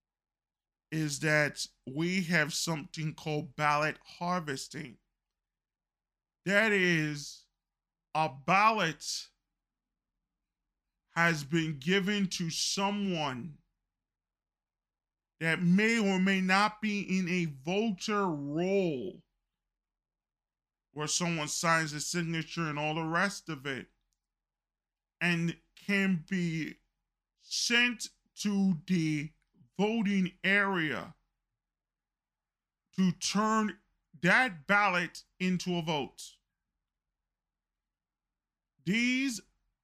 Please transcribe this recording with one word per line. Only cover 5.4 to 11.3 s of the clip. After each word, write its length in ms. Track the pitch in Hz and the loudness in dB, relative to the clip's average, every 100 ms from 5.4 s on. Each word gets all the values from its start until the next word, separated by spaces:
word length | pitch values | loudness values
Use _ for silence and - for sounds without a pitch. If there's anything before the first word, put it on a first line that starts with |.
| _ _ _ _ _ _ _ _ _ _ 175 | _ _ _ _ _ _ _ _ _ _ 0
That 260 | 202 220 | 2 4
is, 720 | 202 180 165 151 147 147 - _ _ _ _ _ _ _ | 4 4 2 0 -4 -10 -16 _ _ _ _ _ _ _
a 160 | 151 156 135 - | -2 -2 -2 2
ballot 580 | 190 220 220 165 147 - - - _ _ _ _ _ _ _ _ _ _ _ _ _ _ _ _ _ _ 165 | 4 6 4 0 -2 -8 -10 -10 _ _ _ _ _ _ _ _ _ _ _ _ _ _ _ _ _ _ 0
has 260 | 170 | 2